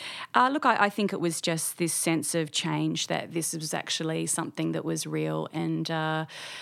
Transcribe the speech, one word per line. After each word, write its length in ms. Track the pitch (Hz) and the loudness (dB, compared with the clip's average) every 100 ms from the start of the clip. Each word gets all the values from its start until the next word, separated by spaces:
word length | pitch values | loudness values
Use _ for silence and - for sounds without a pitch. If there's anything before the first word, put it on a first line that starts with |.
| - - - | -12 -10 0
uh, 140 | - 254 | 4 6
look, 120 | 294 | 6
I, 200 | 269 220 | 4 6
I 40 | 202 | 4
think 220 | 208 202 | 4 0
it 80 | - | 2
was 200 | 170 160 | 0 0
just 380 | - 165 - - | 0 0 -2 0
this 140 | 165 | 0
sense 440 | - 170 160 147 170 | 2 2 2 2 0
of 160 | 156 | 0
change, 560 | - 165 156 160 160 - | -2 0 2 0 0 0
that 240 | 165 - | -2 -2
this 180 | 165 156 | -4 -4
was 220 | 165 156 | -4 -4
actually 520 | 160 - - 160 160 165 | -4 -2 -2 0 0 0
something 460 | - - - 160 | -2 -2 -2 -2
that 120 | 160 | 0
was 220 | - 160 160 | -2 -4 -2
real 420 | 156 156 156 156 | -2 -2 -2 -4
and, 380 | 160 165 160 160 | -2 -2 -2 -2
uh, 360 | 160 156 156 160 - - - | -2 0 -2 -4 -10 -12 -12